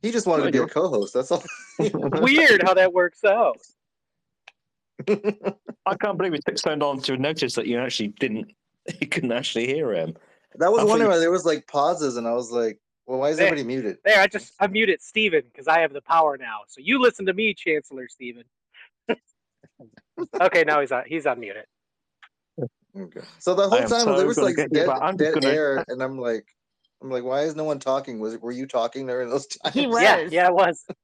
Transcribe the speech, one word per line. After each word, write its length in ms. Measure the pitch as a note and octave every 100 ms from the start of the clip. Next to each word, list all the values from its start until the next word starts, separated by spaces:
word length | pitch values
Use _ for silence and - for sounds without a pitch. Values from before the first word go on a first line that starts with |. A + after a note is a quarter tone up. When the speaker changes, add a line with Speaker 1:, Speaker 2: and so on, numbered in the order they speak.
Speaker 1:
He 100 | G#3+
just 160 | A#3 F#3
wanted 160 | D#3+
Speaker 2:
There 40 | C#3
Speaker 1:
to 40 |
be 60 | C3
Speaker 2:
you 40 | A#2+
Speaker 1:
a 20 |
Speaker 2:
go. 60 | - F3+
Speaker 1:
co-host. 240 | B2 G2
That's 180 | B2 B2+
all. 120 | E3+ - - - -
<laughs> 0 |
Speaker 3:
Weird 840 | G#3 D3+ - D3+ B3 D4 D#4 G#3
how 120 | F#3
that 180 | F#3 F#3
works 300 | F3+ F3 _
out. 340 | G#3 G#3 G3 A#2+ - _ _ _ _ _ _ _ - _ _ _ _ _
Speaker 1:
<laughs> 80 | -
Speaker 2:
I 880 | G3+ G3+ G#3 G#3 G3+ - - - G3+
can't 160 | G#3+ F#3
believe 160 | F#3+
it 100 | D3+ -
took 120 | -
so 160 | -
long 280 | D3+ D3 C3+
to 120 | C3 C3
notice 380 | C#3 D#3+ B2 A#2+
that 120 | G#2+
you 120 | A#2+
actually 300 | B2+ - G#2+ -
didn't. 320 | C3 A2 - _ _ _ -
<laughs> 120 | -
You 60 | -
couldn't 240 | - C3
actually 340 | A#2 - A#2 A#2+
hear 280 | C#3+ C#3+
him. 220 | F#2+ D#2+ E2 _ _ _ -
Speaker 1:
That 160 | E3+
was 80 | A3
Speaker 2:
I 40 | G#3+
Speaker 1:
one 140 | A3+
Speaker 2:
think 100 | A3
Speaker 1:
where 100 | F3
there 120 | E3
was, 120 | F3+ E3
like, 200 | D3+ -
pauses, 500 | D3 D3 E3+ D3 A#2+
and 100 | A#2
I 60 |
was 180 | A#2+ A#2+
like, 260 | A#2+ A2+ G#2 _ _ -
"Well, 120 | C3
why 100 | C#3
is 80 | D#3
Speaker 3:
There, 100 | F#3+
Speaker 1:
everybody 180 | D#3 A#2+
muted?" 320 | C3 A2 F2+ G3
Speaker 3:
there, 140 | G#3
I 60 | G3
just, 260 | G3+ - _
I 80 | G3+
muted 340 | G3 A3 E3+
Steven 400 | - - G#3+ D#3+ A#2+ -
'cause 120 | C#3
I 100 | D#3+
have 120 | D#3+
the 80 | C#3
power 360 | - E3 D#3 C#3
now. 220 | B2 A2 G#2
So 140 | -
you 180 | D3 C4+
listen 240 | B3 - F#3+
to 60 |
me, 200 | F#3 A3
Chancellor 540 | G3 - D3+ - C3+ B2
Steven. 340 | - B2 A#2+ A#2+ _ _ _ - _ -
<laughs> 80 | A3+ _ _ _ _ _ _ - _ _ - E4+ -
Okay, 220 | F3+ F3 D#3
now 160 | D3+
he's 100 | C#3
on, 120 | B2+ -
he's 160 | D#3+ C#3+
unmuted. 380 | A#2+ A2 G2+ G#2+ _ _ _ _ _ - _ _ - A#2 _ _ -
Speaker 1:
Okay. 220 | - - - -
So 140 | - F#3
the 80 |
Speaker 2:
I 40 | G3
Speaker 1:
whole 100 | G#3+
Speaker 2:
am 100 | -
Speaker 1:
time 120 | A#3
Speaker 2:
so 140 | - -
Speaker 1:
there 80 | -
was, 100 | -
Speaker 2:
gonna 80 | C#3+
Speaker 1:
like, 80 | -
Speaker 2:
get 140 | D3
you 60 | D3+
Speaker 1:
dead, 80 | E3+
Speaker 2:
back. 120 | C3
I'm 160 | D3+ F#3+
just 160 | D3+
Speaker 1:
dead 80 | D#3+
Speaker 2:
gonna 100 | C3+
Speaker 1:
air, 300 | D3+ D3+ C3+ -
and 120 | B2+
I'm 160 | C3 C3+
like, 280 | A#2+ A2+ G#2 _ _ _ _ _
I'm 80 | C3
like, 140 | B2+ B2
"Why 160 | C3+
is 140 | D3+ D#3
no 100 | D#3
one 140 | C#3+
talking? 400 | C3+ C3+ C3+ A2+
Was, 160 | G#2+ A#2
were 140 | A#2+
you 120 | B2 C3+
talking 400 | B2 A#2 - C3+
during 220 | B2 B2
those 180 | C3+ -
<laughs> 160 | -
times?" 100 | - G3+
Speaker 4:
He 120 | C#4
was. 140 | A3+
Speaker 3:
Yeah, 240 | A3 F3+ D#3+
yeah, 160 | E3 F3+
I 40 |
was. 340 | F3+ F3+ E3 _ F#3